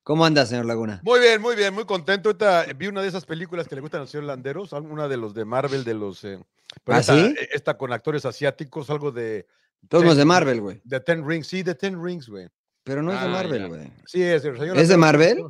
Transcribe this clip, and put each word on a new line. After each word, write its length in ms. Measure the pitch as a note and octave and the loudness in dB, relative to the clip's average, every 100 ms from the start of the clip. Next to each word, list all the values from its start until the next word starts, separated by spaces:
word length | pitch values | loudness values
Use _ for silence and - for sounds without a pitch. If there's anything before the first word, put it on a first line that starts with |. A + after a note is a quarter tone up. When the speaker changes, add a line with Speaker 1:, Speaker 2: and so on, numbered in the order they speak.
Speaker 1:
¿Cómo 240 | - D#3 E3 | -2 2 4
anda, 200 | D3 A#2+ | 4 2
señor 200 | A#2+ A#2 | -2 -4
Laguna? 340 | A2+ A2+ G2 G3 | -4 -6 -6 2
Speaker 2:
Muy 160 | B3 | 6
bien, 200 | A#3+ A3+ | 6 4
muy 140 | A3+ A3+ | -2 0
bien, 180 | G3 | -2
muy 120 | F#3+ G3 | -2 -4
contento. 420 | F#3+ D#3 G3 G3+ | -4 -2 -2 0
Ahorita 360 | F3+ G#3 F3 D#3+ C3+ | 0 2 2 0 -8
vi 120 | F#3+ | -8
una 140 | G3+ | -6
de 60 | G3 | -6
esas 180 | F3+ - | -8 -10
películas 440 | D#3+ F3 E3+ C3 | -12 -8 -10 -10
que 60 | C3+ | -12
le 40 | |
gustan 200 | D3 D#3+ | -10 -10
al 80 | C3 | -10
señor 160 | D3+ D3 | -10 -10
Landeros, 480 | C3 B2+ D3 G3 | -10 -8 -10 -10
una 340 | D3 D#3 D3+ D3 | -12 -12 -8 -6
de 80 | B2+ | -6
los 180 | A2 | -6
de 120 | G#2 G#2+ | -8 -4
Marvel, 400 | B2 C3+ C3+ A#2 | -4 -2 -4 -4
de 80 | |
los, 280 | G#2+ G#2 F2+ G#2 | -6 -8 -12 -16
eh, 140 | F#2+ - _ _ - | -16 -20 _ _ -16
pero 140 | - A#2+ | 0 2
Speaker 1:
¿Ah, 20 | |
Speaker 2:
esta, 140 | A#2 D3+ | 4 4
Speaker 1:
sí? 180 | G#3 D4+ | 4 0
Speaker 2:
eh, 80 | - | -6
esta 240 | C#3+ - D3 | -6 -6 -6
con 160 | B2+ | -6
actores 320 | A#2 - D3 C3+ | -6 -4 -4 -6
asiáticos, 640 | - C#3+ C3+ D3 D#3+ C#3+ | -4 -4 -4 -12 -12 -8
algo 220 | D3 D3 | -6 -6
de 320 | A#2+ A2+ G#2+ - _ _ _ _ | -6 -6 -8 -12 _ _ _ _
Speaker 1:
Todos 160 | E3 | 4
los 120 | E3+ C#3+ | 6 6
de 60 | |
Speaker 2:
Ten 40 | D3 | 6
Speaker 1:
Marvel, 320 | F3+ D3 A#2 | 6 4 -2
güey. 220 | G2+ - A#2+ | -4 -12 -10
Speaker 2:
The 140 | C3 | -8
Ten 260 | D3 E3 C#3+ | -2 -4 -2
Rings, 220 | E3 D3+ | -6 -6
sí, 160 | F#3 | -6
The 120 | F3 F3 | -6 -4
Ten 280 | G3 F3+ | -6 -6
Rings, 240 | F3 F3 A#2+ | -10 -10 -14
güey. 220 | G2+ F2 _ _ _ | -18 -18 _ _ _
Speaker 1:
Pero 180 | - C#3 | -8 -6
no 120 | D#3+ | -4
es 80 | G3 | -4
de 60 | F#3 | -4
Speaker 3:
Ah, 20 | |
Speaker 1:
Marvel, 320 | F#3 F3 B2+ | -4 -4 -6
Speaker 3:
ya. 60 | F#2+ | -8
Speaker 1:
güey. 240 | D#2+ C#2 - - | -12 -16 -20 -8
Speaker 2:
Sí, 160 | F3+ | -2
es, 220 | F3 E3 | 2 0
el 140 | C#3+ B2 | 0 -6
señor 180 | D#3 F#3 | -2 4
Speaker 1:
¿Es 120 | E3 | 6
de 80 | F#3 | 8
Speaker 2:
Landeros. 20 | |
Speaker 1:
Marvel? 440 | D#3+ D3 E3 D4 | 8 8 6 2